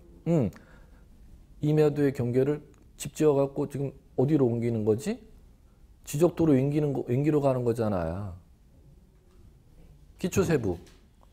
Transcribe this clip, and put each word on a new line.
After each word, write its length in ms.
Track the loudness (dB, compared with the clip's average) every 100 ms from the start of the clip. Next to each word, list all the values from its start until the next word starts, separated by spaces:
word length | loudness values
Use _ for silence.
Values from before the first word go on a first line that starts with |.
| -20 -10 0
음, 240 | 2 0 -4 -20 -20 -20 -20 -20 -20 -20 -20 -20 -6
임야도의 500 | 0 2 2 2 -2
경계를 480 | 0 -2 0 0 -2 -8 -20 -20 -14
집 180 | -12 0
지어갖고 540 | 2 2 0 -2 -6
지금 240 | -6 -8 -10 -10 0
어디로 280 | 2 4 2
옮기는 380 | 2 -2 0
거지? 420 | 0 0 -2 -8 -12 -20 -20 -20 -20 _ -20 -20
지적도로 480 | -8 0 0 2 2
옮기는 380 | 4 2 0 -2
거, 140 | -4 -2
옮기러 320 | 0 2 2
가는 240 | 0 0
거잖아요. 720 | -2 -2 -2 -2 -4 -6 -10 -14 -20 _ -20 -20 -20 -20 -20 _ _ -20 -20 -20 -20 -20 -20 -20 -20 -8
기초 240 | -4 0
세부. 340 | 0 0 -2 -6 -10 -20 -20 _ -20